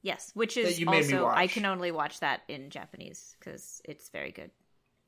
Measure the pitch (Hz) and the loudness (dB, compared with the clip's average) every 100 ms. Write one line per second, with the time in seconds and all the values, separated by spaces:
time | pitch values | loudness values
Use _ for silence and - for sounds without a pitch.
0 | - - - 202 220 247 180 165 170 165 | -4 -6 -8 -2 0 2 2 2 6 6
1 | 143 139 120 117 180 226 196 185 175 160 | 6 4 4 4 4 2 0 0 -2 0
2 | 147 - 151 123 - 143 139 151 - - | -2 -2 -2 -2 -6 -12 -12 -14 -14 -16
3 | - - - - - - - - - 147 | -16 -16 -20 -20 -16 -16 -16 -16 -16 -16
4 | - - 69 - 80 _ _ _ _ _ | -14 -10 -10 -10 -18 _ _ _ _ _